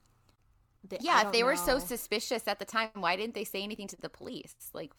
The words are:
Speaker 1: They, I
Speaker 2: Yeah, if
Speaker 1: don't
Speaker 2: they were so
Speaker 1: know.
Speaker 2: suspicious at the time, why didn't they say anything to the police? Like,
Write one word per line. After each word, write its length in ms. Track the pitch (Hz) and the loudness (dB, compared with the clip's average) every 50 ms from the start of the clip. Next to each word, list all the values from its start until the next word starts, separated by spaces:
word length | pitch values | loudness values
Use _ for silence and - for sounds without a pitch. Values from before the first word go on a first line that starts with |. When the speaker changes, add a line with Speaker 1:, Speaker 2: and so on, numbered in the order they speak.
| _ _ _ _ _ _ _ _ _ _ _ _ _ _ _ _ - | _ _ _ _ _ _ _ _ _ _ _ _ _ _ _ _ -14
Speaker 1:
They, 100 | 190 196 | -10 -10
I 40 | 180 233 | -4 0
Speaker 2:
Yeah, 140 | 330 339 | 4 6
if 60 | 240 214 | 6 6
Speaker 1:
don't 100 | 208 196 | 6 6
Speaker 2:
they 100 | 233 233 | 4 6
were 140 | 254 311 | 6 4
so 180 | 277 - 302 254 | 2 2 2 2
Speaker 1:
know. 40 | - | 2
Speaker 2:
suspicious 680 | - - 254 226 - - - 262 - - 254 226 - | 2 -2 -6 -6 -2 -2 -2 -2 0 -2 -2 -2 -2
at 120 | 220 202 - | -2 -4 -4
the 80 | 202 | -4
time, 240 | - - 220 226 220 220 | -2 0 0 0 0 -2
why 240 | 208 180 165 180 | -2 0 2 2
didn't 180 | 190 214 226 226 | 2 0 -4 -4
they 100 | - - | -6 -8
say 180 | - - 196 196 | -4 -4 -4 -4
anything 260 | 208 220 226 202 196 | -4 -6 -8 -8 -10
to 80 | - | -12
the 140 | - - - | -10 -12 -12
police? 440 | - - 175 170 170 - - - - _ - - - | -12 -12 -12 -10 -10 -10 -12 -14 -18 _ -18 -14 -10
Like, 180 | - 160 147 - | -10 -10 -12 -14